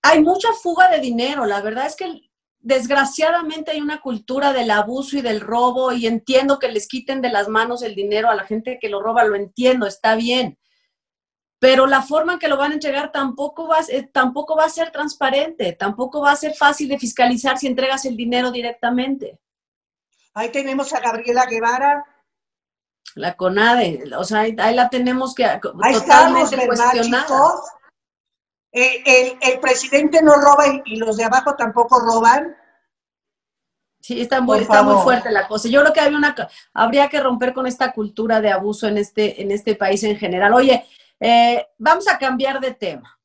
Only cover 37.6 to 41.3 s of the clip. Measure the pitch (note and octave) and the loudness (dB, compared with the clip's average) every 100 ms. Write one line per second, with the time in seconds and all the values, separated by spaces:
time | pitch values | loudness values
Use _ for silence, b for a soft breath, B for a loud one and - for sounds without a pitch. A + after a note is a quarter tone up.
37.6 | B3+ B3 B3+ A#3 G#3+ - A3 A3 G#3+ F#3+ | -6 -4 -4 -4 -10 -6 0 0 2 -2
38.6 | G3+ G#3 A3 G#3 G#3 - G#3+ - G3 G#3 | -4 -4 -4 -2 -4 -2 -2 -2 -6 -4
39.6 | A3 G#3 G3 G3+ A3 G#3 G3+ F3+ G3+ B3 | -4 -2 0 0 -2 -4 -4 -2 2 4
40.6 | C4+ A#3+ B B B _ A3+ | 4 2 B B B _ 2